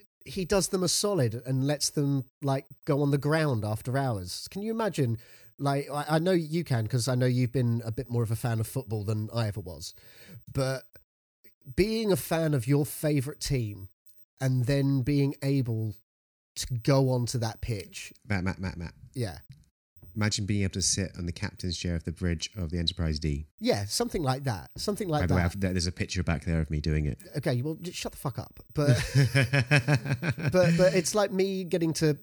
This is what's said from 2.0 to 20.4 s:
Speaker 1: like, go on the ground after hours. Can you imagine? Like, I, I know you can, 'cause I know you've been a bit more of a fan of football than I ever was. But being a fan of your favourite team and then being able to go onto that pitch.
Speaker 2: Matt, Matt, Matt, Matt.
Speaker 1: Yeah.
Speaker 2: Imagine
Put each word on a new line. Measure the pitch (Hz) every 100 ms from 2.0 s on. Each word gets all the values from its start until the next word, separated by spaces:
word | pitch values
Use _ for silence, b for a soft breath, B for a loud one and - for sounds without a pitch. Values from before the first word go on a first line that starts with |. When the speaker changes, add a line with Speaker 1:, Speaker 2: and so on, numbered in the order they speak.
| 139 139 - _
Speaker 1:
like, | 139 135 - -
go | - 139
on | 143
the | 143
ground | 147 160 151 113
after | 104 107 - 135
hours. | 131 101 87 - -
Can | 196
you | 220
imagine? | 226 214 160 123 113 B B B -
Like, | 139 139 151
I, | 147 147
I | 160
know | 175
you | 180 151 170
can, | - 120 110
'cause | 127 113
I |
know | 113
you've | 127 123 120
been | 131 120 117
a | 110
bit | 110 123
more | 120
of | 110
a | 113
fan | 120 113
of | 107
football | 135 104 110
than | 101 107 107
I | 117 110
ever | 104
was. | 90 76 - - B B B 139 -
But | 139 131 131 - - _ _ _ _ _ _ 139
being | 147 208 220 208
a | 156
fan | - 165 160
of | 143
your | 113 147
favourite | 147 - 151 147 123 -
team | - 135 107 95 98 _ _ _ _ -
and | 131 127 117
then | 139 139 139
being | 123 143 139 -
able | 139 139 120 110 110 - _ _ _ _ _
to | - -
go | 120 147 135 131
onto | 127 120 120
that | 113 -
pitch. | - 104 - - - -
Speaker 2:
Matt, | - 98
Matt, | 92 -
Matt, | 95 82
Matt. | 85 - -
Speaker 1:
Yeah. | 127 107 67 - - _ _ _ _ -
Speaker 2:
Imagine | 110 107 -